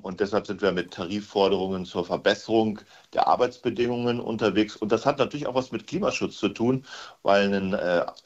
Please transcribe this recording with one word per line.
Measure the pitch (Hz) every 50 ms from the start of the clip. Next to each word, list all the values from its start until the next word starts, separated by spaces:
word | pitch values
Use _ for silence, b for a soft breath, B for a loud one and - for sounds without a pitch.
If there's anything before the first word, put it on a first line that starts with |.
| -
und | 95 92 -
deshalb | 104 104 110 101 101
sind | - 98 87
wir | 104 95 87
mit | 90 87 - -
Tarifforderungen | - 92 82 101 104 101 - - 104 98 98 98 92 190 190 190 - -
zur | - - 92 87
Verbesserung | - 90 80 - - 107 - - - 110 113 110 110 101 - b b b b b b -
der | - - -
Arbeitsbedingungen | 87 - 123 123 - - - 123 107 110 120 120 123 120 120 120 120 123
unterwegs. | - - 113 110 117 104 92 104 107 104 -
Und | - 110 101 113
das | 107 -
hat | 139 147 -
natürlich | 123 - - 143 135
auch | - 127
was | 131 127 - 117
mit | 110 -
Klimaschutz | - - 185 208 - - - 104 95 -
zu | - - 98
tun, | 101 - 113 123 135 131 B B B B B B B B -
weil | - 98 101 101 101 98
ein, | 98 95 95 98
äh, | - 82 90 87 85 - - - - -